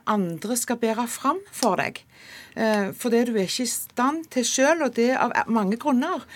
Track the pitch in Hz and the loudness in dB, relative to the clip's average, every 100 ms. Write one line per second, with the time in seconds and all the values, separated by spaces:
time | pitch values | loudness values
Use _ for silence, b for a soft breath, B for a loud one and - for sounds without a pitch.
0 | - 214 180 165 202 247 - 233 226 220 | 0 0 0 -4 -4 -4 -2 -2 0 -2
1 | 240 - 262 359 392 - 247 180 - - | -4 -4 -2 -2 -4 -2 0 2 -2 -6
2 | - B B B B - 220 214 196 - | -18 B B B B -2 2 2 0 -4
3 | 247 233 240 220 180 - 240 - - - | 0 2 2 0 -2 -2 -4 -4 -6 0
4 | 254 320 320 254 247 - 269 330 277 233 | 0 0 -4 -2 0 2 4 4 0 2
5 | 233 262 247 - - 226 190 226 294 247 | 2 2 2 2 2 2 2 0 2 2
6 | 302 339 - | 2 -4 -8